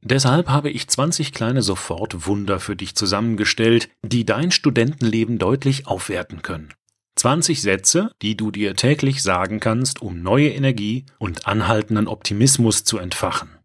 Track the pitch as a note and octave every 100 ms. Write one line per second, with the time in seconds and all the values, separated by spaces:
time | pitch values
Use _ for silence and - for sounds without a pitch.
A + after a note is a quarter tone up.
0 | G#2+ C3 C3+ C#3+ F3 C#3 C#3+ B2 - -
1 | C#3+ - C#3+ - A2+ C3 G2 F#2 - -
2 | G#2+ F2+ F2+ G2+ G2 F#2+ - G2 F#2+ -
3 | G2+ G2+ A2+ A2 G#2 - A2+ A#2 - _
4 | - B2 A2+ G2+ E3+ F3 D3+ C3 A#2 D3+
5 | A#2 A2 A2+ A#2 F#2 C3+ C3+ C3+ - F#2+
6 | - F2+ F2 F2 - E2+ D#2 - _ _
7 | _ - A#2+ D3+ E3+ D3 G2+ G2 - E3
8 | A3 _ G#2+ G#2 G#2+ G2+ G#2 F#2+ A#2+ D3
9 | C3+ C3+ G2+ F2+ F#2 G#2+ A2 A2+ C3 -
10 | G#2+ F2 F2 A#2+ D3 C3 C3+ A#2+ G#2 A#2+
11 | C3+ _ G#2 F2 - G#2 F2+ A2 G#2+ G#2+
12 | G#2+ G#2+ - G2+ C3 C3+ A#2 G#2 - A2
13 | F2+ - F#2+ - - -